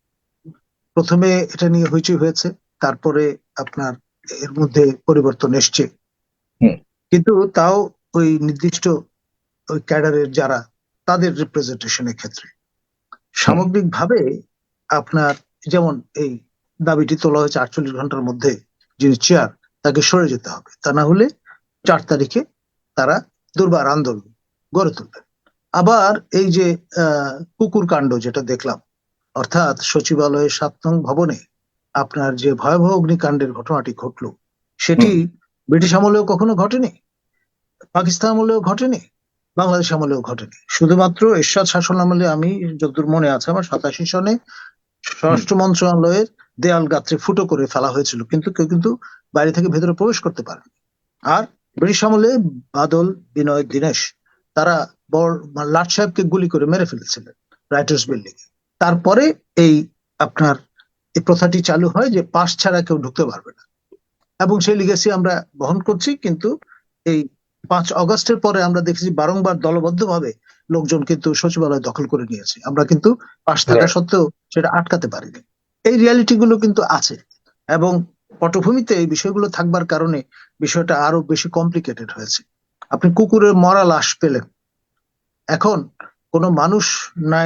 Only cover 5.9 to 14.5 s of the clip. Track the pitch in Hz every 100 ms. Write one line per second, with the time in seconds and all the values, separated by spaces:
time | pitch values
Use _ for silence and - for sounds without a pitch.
5.9 | - _ _ _ _ _ - 113 85 _
6.9 | _ _ 175 196 196 196 185 170 202 202
7.9 | - _ 170 160 156 151 139 170 - 180
8.9 | 156 - _ _ _ _ _ - 156 -
9.9 | 156 151 147 139 135 135 123 117 _ _
10.9 | _ - 180 175 151 151 151 127 117 113
11.9 | - 120 113 107 - - _ _ _ _
12.9 | _ _ - _ - - 165 185 202 170
13.9 | 156 175 233 135 - -